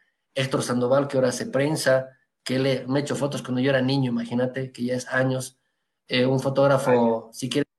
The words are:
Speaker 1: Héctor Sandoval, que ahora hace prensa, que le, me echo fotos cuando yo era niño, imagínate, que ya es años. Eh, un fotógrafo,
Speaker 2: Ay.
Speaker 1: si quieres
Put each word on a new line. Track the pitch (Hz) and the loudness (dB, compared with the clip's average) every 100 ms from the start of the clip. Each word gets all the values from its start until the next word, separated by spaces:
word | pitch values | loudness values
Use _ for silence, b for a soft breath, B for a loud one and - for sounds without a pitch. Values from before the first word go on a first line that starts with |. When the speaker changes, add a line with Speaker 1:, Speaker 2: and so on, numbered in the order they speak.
| _ _ _ 135 | _ _ _ -4
Speaker 1:
Héctor | 131 139 | -2 -2
Sandoval, | 123 123 123 139 139 | -2 0 2 2 2
que | 131 | 0
ahora | 127 | 0
hace | - 117 | -2 -4
prensa, | 131 143 156 139 131 131 B B _ | 0 0 0 2 2 0 B B _
que | - 131 | -4 0
le, | 135 127 127 | 0 0 0
me | 143 | -2
echo | 143 120 | -2 -2
fotos | 139 143 | -2 -4
cuando | - 127 | -4 0
yo | 139 | 2
era | 131 | 2
niño, | 127 139 127 | 2 0 0
imagínate, | 117 117 120 127 131 131 | -2 -2 -2 -2 -4 -8
que | - 123 | -6 -4
ya | 127 | -4
es | - | -2
años. | 131 131 131 - _ _ _ _ _ - | 0 0 -2 -6 _ _ _ _ _ -4
Eh, | 127 127 | 0 2
un | 135 | 2
fotógrafo, | 139 139 139 131 135 123 117 113 - | 0 2 4 4 4 4 4 0 -6
Speaker 2:
Ay. | |
Speaker 1:
si | - 123 | -10 -4
quieres | 143 143 | -2 -2